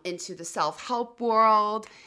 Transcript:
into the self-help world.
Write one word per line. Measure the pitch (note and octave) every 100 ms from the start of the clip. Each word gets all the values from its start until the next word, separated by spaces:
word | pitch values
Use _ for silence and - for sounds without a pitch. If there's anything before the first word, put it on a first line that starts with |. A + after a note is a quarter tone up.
into | F3+ F3 -
the | E3
self-help | E3+ - D#3 D#3 - A#3+ A#3+ -
world. | A#3+ A3 A3 G#3+ G#3 G#3+ G#3+ -